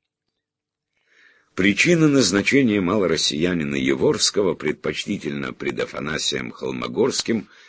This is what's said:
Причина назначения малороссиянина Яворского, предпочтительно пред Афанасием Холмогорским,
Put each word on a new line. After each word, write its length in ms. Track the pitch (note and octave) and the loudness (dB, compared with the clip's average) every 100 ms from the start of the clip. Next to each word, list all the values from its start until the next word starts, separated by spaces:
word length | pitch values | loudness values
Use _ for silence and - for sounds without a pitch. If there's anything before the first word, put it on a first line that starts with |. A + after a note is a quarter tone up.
| _ _ _ _ _ _ _ _ _ _ _ _ _ _ _ - | _ _ _ _ _ _ _ _ _ _ _ _ _ _ _ 0
Причина 480 | G2 G2+ E3 E3+ D#3 | 2 2 4 4 6
назначения 720 | C#3 G#2 G2 G2 C#3 B2+ G#2 | 4 4 2 2 4 4 2
малороссиянина 920 | F2 G#2+ F2 D#2 - D2 F2 F2 D2 | 2 2 2 0 -2 0 0 0 -2
Яворского, 800 | C#2 C2 C2 - G#2 - F#2+ F#2+ | -2 0 0 0 0 0 0 0
предпочтительно 1000 | C#2+ D2 D#2 D#2 D#2 - G2+ D#2 C#2+ B1+ | 0 -4 -4 -6 -6 -6 -6 -6 -6 -8
пред 280 | - C#2 A#1+ | -8 -6 -6
Афанасием 720 | A#1+ - C#2+ D2+ - C#2 B1 | -6 -6 -6 -4 -4 -4 -6
Холмогорским, 960 | - C2 B1+ A#1+ B1+ B2 - - A2+ - - | -8 -8 -6 -4 -2 0 0 -2 -4 -6 -16